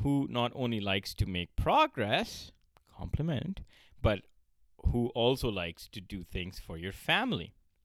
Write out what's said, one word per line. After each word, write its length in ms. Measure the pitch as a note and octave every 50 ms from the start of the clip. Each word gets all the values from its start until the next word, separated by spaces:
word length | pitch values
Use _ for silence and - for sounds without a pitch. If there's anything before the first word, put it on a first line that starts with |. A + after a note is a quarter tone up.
| G#2+
who 240 | C#3 C#3+ C#3+ C#3 B2
not 220 | A#2+ A#2+ A#2+ A#2+ -
only 260 | C#3 B2+ A#2+ A#2 G#2+
likes 360 | G2+ G2+ F#2+ G2 - - -
to 100 | - G#2
make 300 | G2 F#2 F2 F2 - -
progress, 960 | - - D#3 G#3 D4 D#4 D4+ - - G#2+ G#2 B2 F3 A#3 - - - - - - _ _ _ _ - _ _ -
compliment, 680 | - - - - - D3 E3+ D3+ A#2 - F#3 G3 - - - - - - - - -
but 220 | - A2 G#2 F#2+ - - _ _ _ _ _ _ _ _ _ _ - -
who 160 | - A#2+ A#2+ B2 -
also 340 | A#2+ A2+ B2 C3+ B2+ C#3 A#2+
likes 380 | G#2 F#2 F2 E2+ E2+ - - -
to 100 | - G#2+
do 220 | F2+ - G#2 F#2+
things 380 | F2 - - G2 F2 F#2 - -
for 180 | - - F2+ D#2+
your 140 | E2+ F#2+
family. 640 | - - - - E3 G3 B3 C4 F#3 F#2+ E2 - - _ _ _ _ _ _